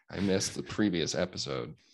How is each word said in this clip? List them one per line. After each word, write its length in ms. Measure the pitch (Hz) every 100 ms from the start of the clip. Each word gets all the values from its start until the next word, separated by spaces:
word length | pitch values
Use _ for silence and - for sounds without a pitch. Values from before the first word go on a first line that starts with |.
| -
I 100 | 85
missed 360 | 98 95 - -
the 80 |
previous 520 | - - 104 87 73 73
episode 580 | 92 - 69 65 - - _